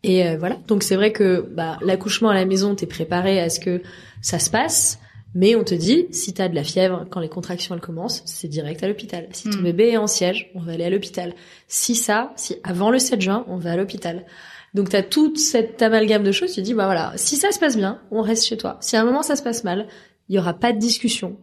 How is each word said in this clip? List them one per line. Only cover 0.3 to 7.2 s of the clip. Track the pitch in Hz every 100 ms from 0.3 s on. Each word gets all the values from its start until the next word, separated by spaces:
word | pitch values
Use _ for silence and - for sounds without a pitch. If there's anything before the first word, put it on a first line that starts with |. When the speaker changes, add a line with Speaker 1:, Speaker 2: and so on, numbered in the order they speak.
| 160
Speaker 1:
voilà. | 175 254 -
Donc, | 202
c'est | -
vrai | 190 214
que, | 214 190 185 -
bah, | 165 165 160
l'accouchement | 185 190 214 - 220
à |
la | 196
maison, | 185 190 202
t'es | 196 165
préparé | - 160 175 190 190
à | 170
ce | -
que | 190 180 - - - -
ça | - 170
se | 165
passe, | 190 311 - - - - - -
mais | 180 190
on | 226
te | -
dit, | 170 170 311 349
si | - -
t'as | 185 185
de |
la | 165
fièvre, | 151 185 185 180 165
quand |
les | 185